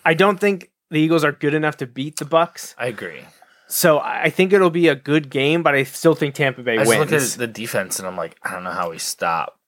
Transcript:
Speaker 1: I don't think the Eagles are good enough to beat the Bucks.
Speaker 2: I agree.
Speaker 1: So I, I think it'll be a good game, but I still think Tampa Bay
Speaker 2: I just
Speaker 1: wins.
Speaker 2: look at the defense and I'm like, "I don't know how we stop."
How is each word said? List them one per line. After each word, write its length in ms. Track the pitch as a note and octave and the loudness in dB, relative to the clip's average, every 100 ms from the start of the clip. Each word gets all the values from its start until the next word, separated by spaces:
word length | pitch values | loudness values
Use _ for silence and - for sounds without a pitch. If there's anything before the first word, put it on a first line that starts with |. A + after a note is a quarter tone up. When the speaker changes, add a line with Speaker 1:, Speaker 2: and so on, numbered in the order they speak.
Speaker 1:
I 80 | E3 | 0
don't 240 | E3 G3 F#3+ | 4 2 2
think 340 | G3+ F#3 - _ _ | 0 -2 -8 _ _
the 80 | D#3 | 0
Eagles 260 | D#3+ E3 | 2 2
are 80 | D3 | 2
good 220 | C3 D3 | 0 -2
enough 220 | D#3 D3+ D3 | 0 -2 -4
to 80 | B2+ | -10
beat 300 | B2 D3 - | -8 -10 -10
the 60 | D3 | 0
Bucks. 480 | E3 E3+ - - - | 2 2 -4 -18 -8
Speaker 2:
I 100 | B2 | -8
agree. 320 | G#2+ F#2+ C#2 - _ _ _ _ | -8 -12 -14 -20 _ _ _ _
Speaker 1:
So 300 | - E3+ D3+ | 2 4 4
I, 260 | - - | 0 -2
I 60 | D#3+ | -2
think 220 | - F#3 | 2 4
it'll 160 | G3 F3+ | 4 4
be 200 | E3 E3 | 4 2
a 80 | C#3 | 2
good 340 | C#3+ D3+ C#3+ | 0 0 0
game, 320 | C3+ C#3 E3+ | 0 2 2
but 120 | D#3 C#3 | 2 0
I 80 | |
still 320 | C3+ - E3 D#3 | -2 0 2 2
think 180 | D3 | -2
Tampa 280 | C#3 C#3 B2+ | 0 -2 -2
Bay 120 | B2 | -2
Speaker 2:
I 20 | A2+ | 2
just 100 | A2 | 4
Speaker 1:
wins. 220 | A2+ D3+ | 2 2
Speaker 2:
look 100 | D3+ | 0
at 60 | B2 - | -2 -4
the 80 | A#2+ | -8
defense 520 | G#2+ A2+ A2 F#2+ - | -8 -6 -6 -6 -8
and 60 | F#2+ | -8
I'm 80 | F2+ | -8
like, 200 | E2 - | -10 -10
"I 80 | - | -10
don't 140 | F#2 | -10
know 80 | F2+ | -8
how 180 | F2+ F2 | -6 -6
we 80 | E2 | -6
stop." 600 | - - F2 E2 - - | -10 -4 -2 -2 -4 -12